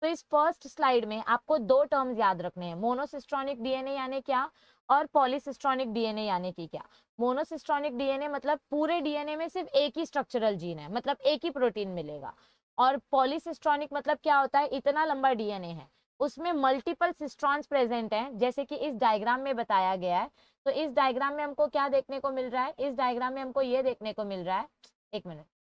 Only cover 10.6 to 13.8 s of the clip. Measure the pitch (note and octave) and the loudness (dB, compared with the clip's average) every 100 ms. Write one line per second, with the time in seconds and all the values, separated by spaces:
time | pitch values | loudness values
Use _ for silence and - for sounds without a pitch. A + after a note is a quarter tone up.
10.6 | F3 D#3+ D3 A#3 C4 C#4 C4 D4+ E4+ C4 | -6 -8 -6 -6 -4 0 0 0 -2 0
11.6 | B3 G#3+ G3 F3 D3+ D3 C3+ - _ _ | 0 0 -6 -6 -8 -10 -12 -14 _ _
12.6 | _ - B3+ C#4 - C4+ C4 D4+ E4+ D4+ | _ 2 2 2 0 2 2 0 -6 -4
13.6 | D#4 D4 | 0 0